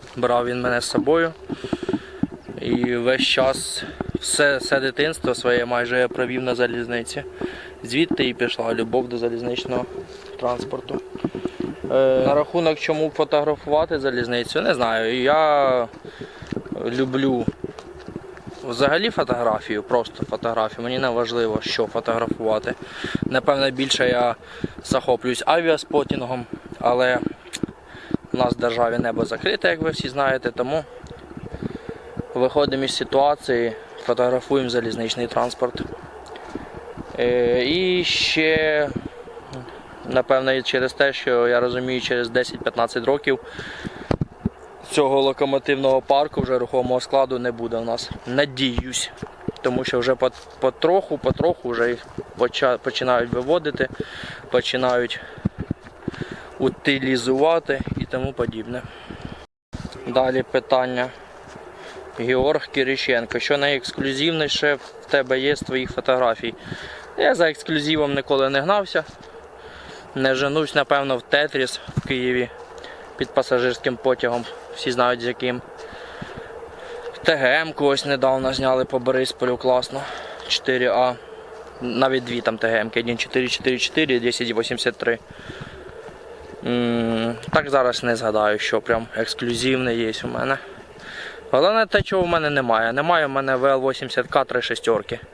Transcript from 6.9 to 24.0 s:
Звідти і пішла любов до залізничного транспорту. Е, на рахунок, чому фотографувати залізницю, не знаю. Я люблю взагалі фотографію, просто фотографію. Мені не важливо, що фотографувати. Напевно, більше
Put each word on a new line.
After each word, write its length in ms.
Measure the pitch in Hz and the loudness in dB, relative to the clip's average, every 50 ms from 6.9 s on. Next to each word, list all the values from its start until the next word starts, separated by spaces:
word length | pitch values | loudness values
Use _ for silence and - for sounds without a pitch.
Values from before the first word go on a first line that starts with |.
| 120 117 117 - - 147 139 - - - - - - - - - - - | -2 -4 -4 -4 -6 -8 -8 -10 -8 -8 -8 -8 -8 -12 -14 -16 -16 -14
Звідти 460 | - 117 120 147 170 - - - 135 127 | -8 -2 2 2 2 2 2 2 2 0
і 60 | 120 | 2
пішла 400 | - 120 117 - - 113 113 113 | 0 0 0 0 -2 -2 0 0
любов 340 | 113 113 113 117 131 123 123 | 0 0 0 0 0 0 0
до 100 | 120 117 | -2 -2
залізничного 680 | 117 120 117 117 120 120 120 - - 131 127 123 127 - - - - - - - - - - - | -2 -2 -2 -2 -4 -4 -4 -4 -4 -2 -2 -2 -4 -4 -8 -12 -12 -12 -16 -18 -16 -16 -10 -4
транспорту. 600 | 123 123 123 120 - - 123 127 - - - - - - - - - - - - - - - - - - - - - - | -2 -2 -2 -2 -4 -6 -8 -8 -6 -6 -8 -8 -8 -10 -8 -6 -6 -6 -6 -6 -8 -8 -6 -6 -8 -8 -6 -8 -4 2
Е, 340 | - 131 135 131 131 131 127 | 4 4 6 6 4 4 4
на 80 | 135 143 | 4 4
рахунок, 440 | 147 151 - - 175 165 160 156 - | 2 2 2 0 2 2 2 0 0
чому 320 | - - 160 156 156 151 | 0 -2 0 0 0 0
фотографувати 920 | - - 156 147 160 147 147 151 147 - - 147 147 151 165 - 165 143 | 0 0 2 2 2 2 4 2 0 -2 0 2 2 2 2 2 0 0
залізницю, 600 | 135 135 120 123 117 120 120 120 117 - - - | 0 0 0 0 0 0 0 -2 -2 0 -2 2
не 140 | - - 165 | 2 2 4
знаю. 480 | 123 120 113 113 110 113 113 123 127 | 4 4 2 4 2 2 2 2 4
Я 640 | 123 139 151 160 160 151 147 143 139 131 127 123 117 - - - - - - - - - - - - - - - - - - - - | 4 6 6 6 6 6 6 6 6 6 4 4 2 -2 -6 -14 -16 -16 -14 -14 -14 -14 -14 -16 -10 -6 -6 -6 -6 -6 -8 -4 -4
люблю 600 | 117 120 131 135 131 127 135 135 135 127 120 113 - - - - - - - - - - - - - - - - - - - - - - - - | -2 0 0 0 0 2 2 2 2 2 2 0 -2 -4 -4 -10 -12 -12 -14 -16 -16 -18 -16 -16 -14 -12 -12 -14 -14 -16 -16 -16 -16 -14 -10 -8
взагалі 460 | 131 117 120 139 139 151 175 208 233 | -6 0 2 4 4 4 2 2 0
фотографію, 720 | - 185 143 - 123 120 120 113 107 107 - - 107 104 | 0 0 0 0 0 2 2 2 2 2 0 -2 -4 -4
просто 420 | - - 123 120 110 - - - - | 0 0 0 0 0 -2 -6 -8 -6
фотографію. 600 | - 110 - - 117 113 113 110 110 - - 117 | -4 -4 -2 -2 0 0 0 0 0 -2 -6 -4
Мені 140 | 123 127 131 | -4 -2 0
не 100 | 135 123 | 0 0
важливо, 500 | 117 120 120 113 120 120 113 110 107 110 | 2 0 0 0 0 0 2 2 0 -2
що 240 | - - - - 113 | -2 -2 0 0 0
фотографувати. 880 | 104 - 120 - 117 113 113 117 113 - - 113 110 107 107 - 120 120 - - - - - - - - - | 0 -2 -2 -2 0 0 0 0 -2 -2 0 0 0 0 0 0 -4 -6 -6 -10 -14 -10 -10 -6 -4 -4 -2
Напевно, 480 | - - 131 131 - 151 139 139 139 135 | -2 0 0 2 2 4 4 4 2 0
більше 380 | 127 131 135 135 - - | 2 0 0 0 2 2